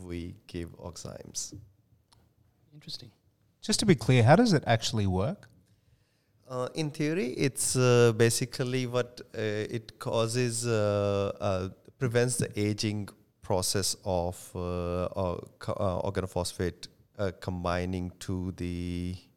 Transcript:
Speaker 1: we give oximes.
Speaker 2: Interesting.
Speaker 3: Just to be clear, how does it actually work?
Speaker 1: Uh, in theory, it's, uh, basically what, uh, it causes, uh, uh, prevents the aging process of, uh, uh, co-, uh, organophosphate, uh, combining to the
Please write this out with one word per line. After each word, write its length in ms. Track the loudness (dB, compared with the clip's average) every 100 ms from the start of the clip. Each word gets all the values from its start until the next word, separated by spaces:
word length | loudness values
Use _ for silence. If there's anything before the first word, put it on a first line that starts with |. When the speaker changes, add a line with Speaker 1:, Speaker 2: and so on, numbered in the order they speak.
Speaker 1:
we 320 | -10 -10 -10 -14 -12
give 220 | -10 -10 -10
oximes. 760 | -14 -12 -14 -14 -12 -10 -10 -12 -20 _ _ _ _ _ _ _ _ _ _
Speaker 2:
Interesting. 380 | -20 -14 -14 -14 _ _ _ _ _
Speaker 3:
Just 180 | -2 2
to 40 | 4
be 80 |
clear, 300 | 4 6 6
how 120 | 8 8
does 180 | 8
it 100 | 4 4
actually 400 | 0 2 0 0
work? 420 | 0 -2 -4 -12 _ _ _ _ _ _ _ _ _ -10
Speaker 1:
Uh, 200 | -6 -4
in 160 | -4 -4
theory, 380 | -2 -2 0 -2
it's, 420 | 0 -2 0 0 4
uh, 360 | 6 8 6 6
basically 680 | 4 4 -2 -4 -2 -2 -2
what, 340 | -2 -2 -6 -12 -4
uh, 40 |
it 580 | -2 -2 -4 -6 -10 -10
causes, 680 | -2 0 0 0 -2 -2 0
uh, 680 | 2 2 2 2 2 0 -2
uh, 300 | -2 -2 -4 -8 -20 -6
prevents 380 | 0 2 2 0
the 120 | -4 0
aging 480 | 0 0 -2 -4 -6 -14 _ _
process 520 | -2 0 0 0 -2 -4
of, 480 | -2 0 0 -4 -10 -8
uh, 40 | -6 -4 -4 -4 -4
uh, 340 | -4 -4 -4 -10 -12
co-, 140 | -8
uh, 280 | -4 -2 -2 -4
organophosphate, 800 | -4 -4 -4 -4 -4 -4 -6 -14 _ _ -6
uh, 120 | -6 -6
combining 720 | -6 -4 -2 -2 -2 -4 -6 -8
to 320 | -6 -4 -4
the 640 | -6 -6 -6 -6 -6 -6 -8 -14